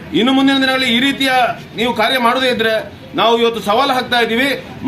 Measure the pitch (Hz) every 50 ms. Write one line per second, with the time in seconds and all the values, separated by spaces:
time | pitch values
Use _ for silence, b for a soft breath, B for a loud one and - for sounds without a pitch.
0 | - - - 156 214 254 269 269 269 269 277 269 262 262 262 262 262 254 233 233
1 | 262 277 277 - 269 269 254 254 247 220 - - - - - 180 226 254 240 226
2 | 214 233 269 262 240 226 247 262 262 254 247 208 220 220 220 214 190 - - -
3 | - - - 165 196 226 233 233 233 233 226 220 185 208 208 233 269 277 262 254
4 | 247 - 247 240 233 208 226 233 269 285 254 - - - - - -